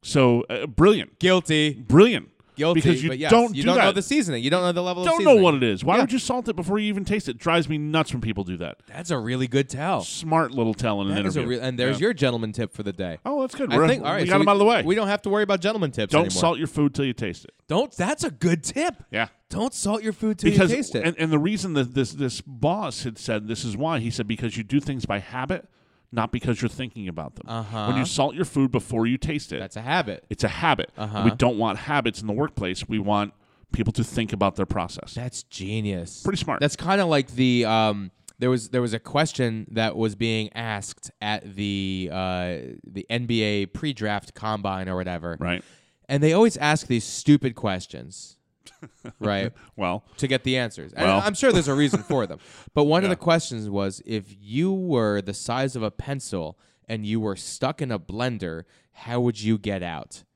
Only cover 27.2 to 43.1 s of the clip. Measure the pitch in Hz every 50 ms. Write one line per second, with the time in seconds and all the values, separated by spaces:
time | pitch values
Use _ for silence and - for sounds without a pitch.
27.2 | 78 67 - - - - 113 113 110 101 113 110 104 104 - - 131 180 - -
28.2 | - 147 123 160 180 - - 147 135 127 123 123 - - 127 113 113 117 123 131
29.2 | - 156 156 147 - - - 65 95 95 - 107 113 123 151 180 151 107 92 -
30.2 | _ _ 104 - - 107 - - 165 165 143 - 82 - _ - 107 107 107 104
31.2 | 98 113 117 123 131 123 123 104 113 113 95 107 - - 147 143 120 117 104 -
32.2 | 107 107 104 113 147 147 - - 104 90 95 - - - 113 110 98 101 104 101
33.2 | 104 104 - _ _ _ _ _ - _ - - 110 - 107 - 113 - - 120
34.2 | 117 101 - 98 101 98 - - 98 - - 98 85 87 - - - - - 120
35.2 | 120 127 - - - _ - - 95 95 107 110 107 104 98 90 85 85 - -
36.2 | - - 202 - - - 127 - 143 147 - - - 165 190 202 190 170 160 143
37.2 | 131 - 120 120 131 127 123 120 117 107 110 113 110 107 104 101 98 90 _ _
38.2 | _ - _ _ 123 127 127 123 110 110 - 127 123 117 107 113 _ - - 147
39.2 | 160 156 - - 127 117 113 110 107 - 110 113 113 110 - - 113 110 101 98
40.2 | 117 113 110 110 107 104 _ - 117 113 107 101 98 - - _ - - _ _
41.2 | 104 104 107 101 - 101 98 98 104 101 101 98 95 95 95 92 92 85 76 95
42.2 | 92 92 90 90 90 90 87 76 62 64 57 50 - - 92 98 - _